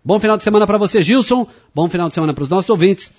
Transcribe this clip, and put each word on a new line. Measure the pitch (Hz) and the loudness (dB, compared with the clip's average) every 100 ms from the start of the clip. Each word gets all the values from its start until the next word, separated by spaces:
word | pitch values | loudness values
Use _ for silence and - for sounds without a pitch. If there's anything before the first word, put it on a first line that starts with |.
Bom | 135 202 | -2 0
final | 214 214 | 2 0
de | |
semana | 208 208 202 | 2 2 2
pra | 208 | 0
você, | 202 214 | 0 0
Gilson. | 160 262 226 247 233 - _ | 2 2 2 -2 -2 -10 _
Bom | - 165 | -4 -4
final | 175 170 | -2 -4
de | |
semana | - 156 | -2 -2
pros | 135 139 | -2 -2
nossos | 185 180 | -2 0
ouvintes. | 196 185 190 - | 2 2 0 -6